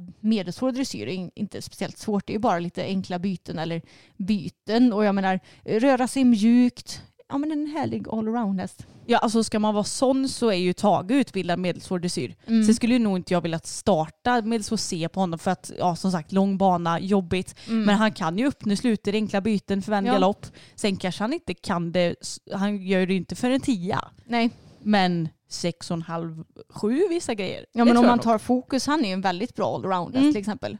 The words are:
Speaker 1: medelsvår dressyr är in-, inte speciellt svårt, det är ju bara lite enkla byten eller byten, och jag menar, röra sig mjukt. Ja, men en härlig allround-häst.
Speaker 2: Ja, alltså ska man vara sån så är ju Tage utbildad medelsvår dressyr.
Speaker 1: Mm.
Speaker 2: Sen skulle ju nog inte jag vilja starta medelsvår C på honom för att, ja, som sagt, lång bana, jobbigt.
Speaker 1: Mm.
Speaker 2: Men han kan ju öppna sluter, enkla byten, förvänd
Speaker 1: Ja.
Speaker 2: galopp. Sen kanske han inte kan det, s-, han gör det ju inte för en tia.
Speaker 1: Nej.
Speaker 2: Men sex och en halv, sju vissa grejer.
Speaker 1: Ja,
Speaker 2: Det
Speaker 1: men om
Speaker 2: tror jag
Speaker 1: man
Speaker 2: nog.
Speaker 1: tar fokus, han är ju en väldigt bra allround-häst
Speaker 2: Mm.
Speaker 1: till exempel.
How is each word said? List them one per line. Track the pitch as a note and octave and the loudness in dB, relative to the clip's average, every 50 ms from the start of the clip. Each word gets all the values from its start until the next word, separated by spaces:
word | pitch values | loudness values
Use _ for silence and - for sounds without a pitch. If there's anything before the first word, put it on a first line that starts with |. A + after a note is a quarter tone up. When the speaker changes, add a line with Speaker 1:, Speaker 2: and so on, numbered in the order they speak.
| F3+ F3 - _ | -14 -20 -16 _
Speaker 1:
medelsvår | - G#3+ A3+ G#3+ F#3 - - - B3 C4 | 0 0 0 0 0 -4 -4 -2 -2 -2
dressyr | B3 B3 C#4 - - A#2 G#2 A#2 | 0 -2 -4 -4 -6 -8 -8 -6
är | |
in-, | F3 F#3+ F3+ E3 - | -6 -6 -8 -10 -8
inte | - G#3 - - - | -8 -8 -8 -8 -10
speciellt | - - - - G3 D#3+ F3+ - | -12 -12 -10 -8 -8 -8 -8 -8
svårt, | - - G#3 G3+ - - | -6 -4 -4 -2 -2 -4
det | |
är | F#3+ | -4
ju | A3 | -2
bara | G#3 B3 F#3 E3+ | 0 0 0 0
lite | F3 F3 - - E3+ | -2 -4 -6 -6 -6
enkla | - G3 F#3+ F#3+ - F#3 F3 | -4 -4 -4 -4 -4 -6 -4
byten | F3 G3+ F#3 E3+ - - E3+ E3 | -4 -4 -4 -6 -8 -10 -8 -6
eller | D#3 E3 E3 E3 - - - - _ _ _ - | -6 -6 -6 -6 -8 -12 -20 -20 _ _ _ -8
byten, | G3+ F3+ G#3+ G3+ - F3 - _ _ - G#3 A#3 B3+ B3 G#3 | -4 -2 -2 -2 -2 -8 -12 _ _ -2 4 4 4 4 4
och | G3+ G#3+ | 4 2
jag | G#3 G3 | 2 2
menar, | G3 F#3+ F#3+ F#3+ F#3 - - - - _ | 2 2 0 0 -2 -4 -10 -18 -14 _
röra | - F#3+ A3 A#3 C#4 C4+ A#3+ B3+ A#3 | -2 0 2 4 4 4 4 2 0
sig | - C4+ C4+ | 0 4 4
mjukt. | B3 A#3+ G#3 G3+ A3+ A#3 B3 B3 B3 - - - - - - - - _ _ _ - | 4 6 6 6 6 6 6 6 4 2 -4 -12 -16 -16 -18 -18 -20 _ _ _ -8
Ja, | - C#4 | -8 -6
men | D4 D#4 | -4 -4
en | D#4 D4 D4+ D4+ | -4 -4 -4 -4
härlig | D4 D#4+ C4 A3+ A#3 A3+ G3+ - | -4 -4 -4 -4 -4 -6 -6 -6
allround-häst. | - A3+ A3 G#3+ A3+ A#3+ A#3 G3 G3 F#3 F#3 F#3+ - - - - - - - | -6 -4 -4 -2 -2 -2 -2 -2 -2 -4 -4 -8 -10 -16 -20 -20 -20 -16 -2
Speaker 2:
Ja, | - A#3 A3 | 0 2 2
alltså | - A#3 G#3 A3+ A3 | 2 2 2 2 0
ska | - - G#3+ | 0 0 0
man | G#3 G#3+ G#3+ | 0 0 0
vara | G#3 G3+ | 0 -2
sån | - - - C#4 B3+ C4+ C4+ C4+ C4 | -2 -2 0 2 2 2 2 0 -2
så | - - A#3 A3+ | -2 -2 0 0
är | G3+ | 2
ju | F3 F3+ F3+ F3+ | 2 0 0 0
Tage | - - G3+ F#3 D#3 F#3 F#3 | 2 2 2 2 2 2 2
utbildad | B3 C#4+ A#3+ - - F#3+ F3+ E3+ F3 E3+ | 2 2 0 0 -2 -4 -2 -2 -2 -2
medelsvår | F#3 F3+ D#3+ - - - F#3+ F3+ | -2 -2 -4 -4 -6 -6 -4 -4
dressyr. | D#3+ F3+ - - C3+ A#2 F3+ - _ - | -2 -4 -4 -4 -6 -6 -8 -12 _ 0
Speaker 1:
Mm. | A3+ A3+ A3 | 2 4 6
Speaker 2:
Sen | G#3+ A3 | 6 4
skulle | - - A3 B3 | 4 4 2 4
ju | B3+ | 4
nog | A3+ G#3 F#3+ F3+ | 4 2 0 -2
inte | E3 - F#3 | 0 0 0
jag | F3 | 0
vilja | E3 E3+ D#3+ E3 - | 0 0 -4 -4 -6
starta | - - - - - G3 D#3 D#3 D#3 - _ _ B3 B3 B3 | -10 -12 -2 2 2 4 4 2 -2 -6 _ _ 0 0 2
medelsvår | G#3+ A3 A3+ A#3 G#3 - A3+ G#3 | 0 0 -2 -2 -2 -4 -4 -4
C | - - - E3 D#3+ E3 - | -4 -4 -4 -4 -4 -4 -2
på | F#3 | -2
honom | G3 F3+ E3 D#3+ | -2 -2 -2 -2
för | - G3 | -2 -2
att, | F3+ - - - - - | -2 -2 -6 -12 -6 -2
ja, | C3+ F3+ E3+ | -2 -2 -2
som | E3 - F#3+ | 0 -2 -2
sagt, | F3+ E3+ D3+ - | -2 -2 -4 0
lång | F#3+ F#3+ F#3+ G3 G3 F#3 | 0 2 2 2 2 2
bana, | G3 F#3+ F3+ E3+ E3+ E3 E3+ E3+ | 4 4 4 2 2 0 0 -2
jobbigt. | F#3+ F#3+ G#3 G3 F#3 E3 F#3+ F#3 F#3+ - - - - - | 0 0 0 0 0 0 -2 -4 -4 -6 -12 -16 -8 -4
Speaker 1:
Mm. | A3+ A3+ G#3+ | -2 0 2
Speaker 2:
Men | G3+ G3+ | 4 4
han | G3 A3 G#3+ | 4 4 2
kan | G#3+ - F#3 D#3+ E3+ G3 | 0 -2 -4 -2 -2 0
ju | B3+ C#4+ | 0 0
öppna | - - - G#3+ G3+ | -2 -2 -2 -2 -2
sluter, | G3 - B3 A3 G3+ - G#3 G3+ | 0 2 0 0 0 0 -2 -2
enkla | A3 G#3+ F#3 - G3 | -2 -2 -2 -2 -2
byten, | F#3 A3+ G#3+ F#3+ - - G3 G3 | 0 0 0 0 0 -2 -4 -4
förvänd | F#3+ - G#3 G3+ G3 A#3+ | -2 0 -2 0 2 2
Speaker 1:
Ja. | B3 | 2
Speaker 2:
galopp. | G3 F#3 F#3+ G#3 - - - - - - - _ | 4 4 2 2 0 -8 -16 -18 -20 -20 -20 _
Sen | - - G#3+ F#3+ F3 | -4 -2 -2 -2 -2
kanske | - F#3 E3+ - G3+ | -4 -4 -4 -2 -2
han | A3+ C#4+ | -2 -2
inte | E4+ - - F3+ | -4 -4 -8 -10
kan | - - - G3 E3+ E3+ E3+ | -8 -4 -4 -2 -2 -2 0
det, | E3 F3+ F3 F3 E3+ - | 0 0 0 0 -2 -4
s-, | - - - - - - - | -10 -12 -14 -14 -12 -10 -4
han | G3 F#3+ G#3 G#3 G3+ F#3 | -2 -2 -2 -2 -4 -2
gör | F#3 G3 F#3 F#3 | 0 0 2 2
det | F3 G3 | 2 0
ju | F#3+ | -2
inte | F3 - F#3 | -2 -6 -6
för | - - B3 | -4 0 0
en | B3+ C#4 | 0 0
tia. | C4 - B3+ F#3+ E3+ F#3 - - - - - - _ | 0 0 -2 -2 -2 -4 -4 -4 -4 -8 -14 -20 _
Speaker 1:
Nej. | - A#3 A#3 A3+ A#3+ - - - - - _ - | -4 -2 0 0 0 -2 -6 -14 -20 -20 _ 0
Speaker 2:
Men | G#3 G#3+ G3+ F#3 F3+ F3 E3+ D#3+ D#3+ - _ _ _ | 2 2 4 4 4 2 0 -2 -4 -6 _ _ _
sex | - - - F3 E3 - - - | -10 -6 -6 -6 -6 -6 -8 -8
och | F3 E3 | -8 -8
en | |
halv, | E3 - E3 E3+ E3 E3 D#3+ D#3+ - - _ - - - | -6 -8 -8 -8 -8 -10 -12 -14 -18 -18 _ -20 -20 -20
sju | - - - G#3 A#3+ C#4+ F#4+ G4 | -10 -4 -2 0 2 2 2 2
vissa | E4 F4 - - A#3+ | 0 -2 -2 -4 -4
grejer. | G3+ F#3+ E3+ C#3 - - - - | -4 -4 -6 -6 -8 -12 -6 0
Speaker 1:
Ja, | A3+ | 4
Speaker 2:
Det | A#3 | 6
Speaker 1:
men | A#3+ | 6
om | A#3+ | 8
Speaker 2:
tror | A#3+ A#3+ | 8 8
jag | A#3+ | 6
Speaker 1:
man | A#3+ A#3 | 6 4
Speaker 2:
nog. | B3 | 2
Speaker 1:
tar | A3+ A3+ G#3+ | 2 0 0
fokus, | - - B3 B3+ B3+ - - C4 - C4 | 2 0 -2 -2 0 -2 -4 -2 0 0
han | D4 D#4+ C4+ | 0 0 0
är | G3 | -2
ju | F#3 | -2
en | F#3+ | -2
väldigt | F#3 G3 F3+ F3 G#3+ B3 - | -2 -2 -2 -2 -4 -6 -4
bra | - G3+ B2 B2+ | -4 -2 -2 -2
allround-häst | D3 G#2+ F#3 F#3+ F3+ F3 E3+ A3+ B3+ | -4 -2 -2 -2 -2 -2 -2 0 2
Speaker 2:
Mm. | C#4 D4 D4+ | 2 4 2
Speaker 1:
till | G#3+ | 0
exempel. | G3 G#3 G3+ - - G#3 G#3 G#3+ | -2 -4 -6 -6 -6 -8 -10 -10